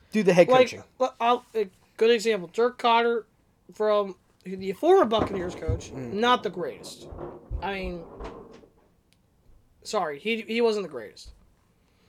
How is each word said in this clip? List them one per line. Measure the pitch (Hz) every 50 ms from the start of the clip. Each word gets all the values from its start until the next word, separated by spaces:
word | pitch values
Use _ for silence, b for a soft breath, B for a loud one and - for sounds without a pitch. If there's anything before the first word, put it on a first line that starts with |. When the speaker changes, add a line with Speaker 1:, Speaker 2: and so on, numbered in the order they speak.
| _ _ -
Speaker 1:
do | 214 208
the | 190 175
head | 185 175 -
Speaker 2:
Like, | 254 254 254 -
Speaker 1:
coaching. | - 95 - _ _ -
Speaker 2:
l-, | - - - -
I'll, | 233 233 247 240 - _ -
a | 226 208 190 _ _ _ _ _ -
good | 220 226
example, | 240 226 190 226 220 196 175 165 -
Dirk | 220 233 247 240 -
Koetter | - 233 233 233 233 233 233 226 214 _ _ _ _ _ _ _ _ _ 180
from | - 214 214 208 208 202 196 180 _ _ _ _ _ -
the | 185 190 190 190 190 185
former | - 294 330 381 392 311
Buccaneers | 214 226 214 190 - 196 190 175 180 -
coach, | - 165 160 - - - - -
Speaker 1:
Mm. | 131 131 120 190
Speaker 2:
not | 202 226 240 247 247 -
the | 208
greatest. | 175 185 165 131 104 90 - - - - - - - - - - - - - - - - -
I | 196 202
mean, | 190 190 185 175 170 160 - - - - - - - - - - - - _ _ _ _ _ _ _ _ _ _ _ _ _ _ _ _ _ - _ _ _ _ _ -
sorry, | - - 214 180 156 143 143
he, | - 214 233 220 208
he | - 226 233
wasn't | 233 226 214 208 190
the | 156
greatest. | - 120 107 90 - - - - - _ _ _ _ _ _ _ _ _ _ _ _ _ _